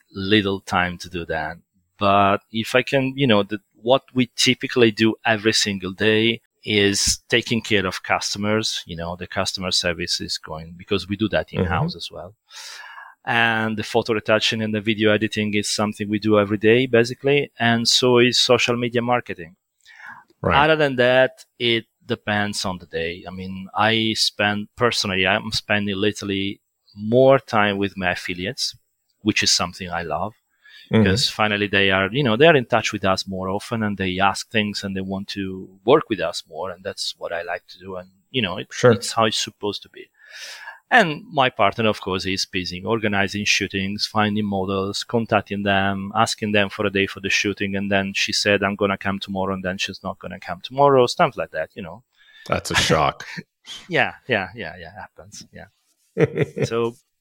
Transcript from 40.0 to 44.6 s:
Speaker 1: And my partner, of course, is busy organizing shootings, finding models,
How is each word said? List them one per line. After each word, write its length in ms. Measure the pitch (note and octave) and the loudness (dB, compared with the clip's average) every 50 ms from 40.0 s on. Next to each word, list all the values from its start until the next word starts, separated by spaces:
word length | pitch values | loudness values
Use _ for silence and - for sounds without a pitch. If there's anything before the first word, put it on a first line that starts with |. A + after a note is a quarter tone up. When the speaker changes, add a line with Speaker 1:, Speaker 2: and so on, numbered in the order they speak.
| - _ _ _ _ - - - - - - - - - - - _ - | -20 _ _ _ _ -20 -20 -18 -16 -16 -16 -16 -18 -18 -20 -18 _ 2
Speaker 1:
And 340 | A3 A#3+ F#3+ D#3+ D3 - - - | 2 4 4 2 0 -6 -10 -4
my 160 | - C#3+ B2+ B2+ | 0 0 2 2
partner, 400 | - - G#2 G2 - - A2+ G#2+ | 2 2 2 2 2 2 0 0
of 140 | G#2 - | 0 0
course, 240 | - F#2+ F#2 F#2 F2 | -2 -4 -4 -4 -2
is 180 | F#2+ F#2+ - - | -4 -4 -4 -4
busy 400 | - - F#2 F2+ E2+ F2+ F2+ G2+ | -4 -6 -6 -6 -6 -8 -8 -6
organizing 640 | G#2+ A2+ A2+ G#2+ G#2 G2+ G2 G2 F#2 - G#2 G#2 | -4 -2 -2 -2 0 0 0 0 0 -2 -2 0
shootings, 600 | - - - G2+ - - G2 F#2+ G2 G#2 G2+ - | 0 0 0 0 -2 -2 -2 -4 -4 -4 -6 -6
finding 380 | - - G#2+ G#2+ G#2+ G#2 G#2+ G#2 | -2 0 0 2 2 2 0 -2
models, 580 | G2+ G2 F#2+ | -2 -2 -2